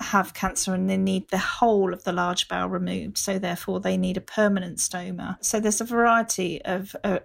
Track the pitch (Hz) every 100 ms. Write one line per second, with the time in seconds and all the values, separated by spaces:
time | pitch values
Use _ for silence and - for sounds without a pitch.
0 | - 202 190 - 190 185 - 185 185 190
1 | 190 190 - 190 - - 240 208 190 180
2 | - 175 180 180 - 180 180 180 180 185
3 | 175 196 - 190 190 175 - 190 190 190
4 | 185 185 - - 208 196 180 160 - 185
5 | 180 175 - 196 - 220 214 214 233 233
6 | 233 226 226 - 180 160 - 185 196 -
7 | 202 180